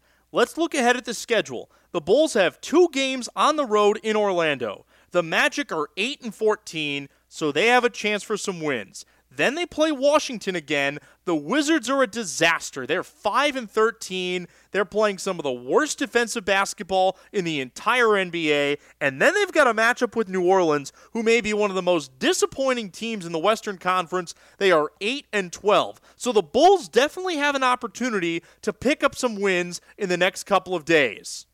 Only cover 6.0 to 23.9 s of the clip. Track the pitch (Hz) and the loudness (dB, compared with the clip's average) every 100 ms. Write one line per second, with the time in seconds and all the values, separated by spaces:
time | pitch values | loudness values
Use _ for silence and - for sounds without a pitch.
6 | 226 294 240 - 220 208 - 160 147 143 | -6 -6 -12 -2 0 0 -4 -6 -4 -6
7 | 139 _ _ - 156 143 220 247 233 233 | -8 _ _ -4 -2 2 4 4 2 -2
8 | 208 208 - 214 - 175 151 127 92 - | -4 -4 -4 -6 -6 -6 -4 -4 -6 -16
9 | - _ _ 127 175 294 349 - 320 285 | -20 _ _ -2 0 0 -6 -2 0 2
10 | 277 294 - 233 - 180 143 147 139 147 | 2 2 0 -8 -6 -6 -2 -2 0 -4
11 | - _ - 165 147 269 285 320 220 277 | -12 _ -4 -2 0 -2 0 0 0 0
12 | 254 226 202 135 165 160 - - 123 175 | 0 -2 -8 0 0 0 -4 -10 -4 -4
13 | - _ 214 220 294 269 220 - 220 226 | -4 _ -2 0 0 -2 -4 0 0 0
14 | - 185 180 180 175 _ _ 185 202 202 | -8 -6 -4 -6 -8 _ _ -4 -2 0
15 | 214 190 - 175 143 123 123 190 294 - | 0 0 -6 -4 -4 -4 0 0 0 -4
16 | 269 240 233 240 196 196 196 - 180 190 | -2 0 0 -4 0 0 0 -4 -2 2
17 | 185 - - 208 170 151 127 - - 247 | 2 0 -8 -6 -4 -4 -6 -6 0 2
18 | 233 208 185 170 156 147 143 143 _ - | 4 2 0 -2 0 2 2 -2 _ -4
19 | 143 131 220 381 392 330 269 214 226 240 | -4 2 2 2 0 2 2 4 0 0
20 | 233 226 202 185 175 190 170 147 135 - | -2 -2 -4 0 4 4 4 2 -2 -16
21 | - 226 226 233 208 208 208 190 180 175 | -12 -4 2 2 2 0 0 0 2 0
22 | 139 - 285 370 370 - 269 247 208 - | 0 -4 -2 0 -2 -2 -2 -2 -4 -8
23 | 220 220 170 170 180 220 - 190 185 | -8 -6 -6 -2 0 0 -2 -6 -2